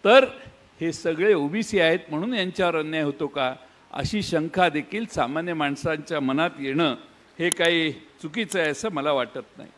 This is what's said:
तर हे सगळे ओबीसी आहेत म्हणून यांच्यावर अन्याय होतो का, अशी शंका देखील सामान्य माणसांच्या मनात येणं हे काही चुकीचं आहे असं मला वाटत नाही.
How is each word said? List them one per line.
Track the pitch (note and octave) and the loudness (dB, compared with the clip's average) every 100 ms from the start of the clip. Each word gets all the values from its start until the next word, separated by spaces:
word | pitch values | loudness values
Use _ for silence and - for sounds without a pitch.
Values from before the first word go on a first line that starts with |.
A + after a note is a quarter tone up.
तर | G3+ C4 C4 - - - - - | 8 8 6 -4 -20 -20 -20 -6
हे | E3 | -6
सगळे | D#3+ F3 D#3 G3+ | -2 -2 2 4
ओबीसी | F#3 C#3+ G3+ A3 G3 | 4 2 -2 -2 2
आहेत | D#3+ F3+ - | 4 2 -2
म्हणून | D3+ G#3+ | -4 -2
यांच्यावर | A#3+ F#3 F3 F3+ E3 | -2 -2 0 0 0
अन्याय | D#3 D#3 | -2 -2
होतो | D3 C#3+ C#3+ | -2 -2 -4
का, | C#3+ B2+ C3 - - _ | -2 -2 -4 -18 -20 _
अशी | - C3+ G#3+ | -6 -2 -2
शंका | - E3 D#3+ F#3+ F3+ | 0 -2 0 2 2
देखील | D3+ - G#3 A#3 | 2 -4 -6 -4
सामान्य | - B2 D3+ F3 | -2 -2 -2 -4
माणसांच्या | E3 C#3+ C#3 E3 D#3 C#3+ D#3 | -2 -2 -2 -2 -4 -2 -2
मनात | C3 C3+ E3+ E3 | 0 0 0 -2
येणं | C3+ C#3 D#3+ A#2 - - _ - | -4 0 0 -2 -12 -20 _ -4
हे | F3 | -2
काही | E3+ E3+ E3+ D#3+ C3 - - | 2 2 2 0 -4 -16 -14
चुकीचं | D#3+ F#3+ G#3+ F#3+ | -8 -6 -4 -2
आहे | D#3 | -2
असं | C#3+ A3 | -2 -6
मला | D#3+ C#3+ | -4 0
वाटत | C#3 A#2+ - - - | 0 -2 -8 -14 -20
नाही. | - | -20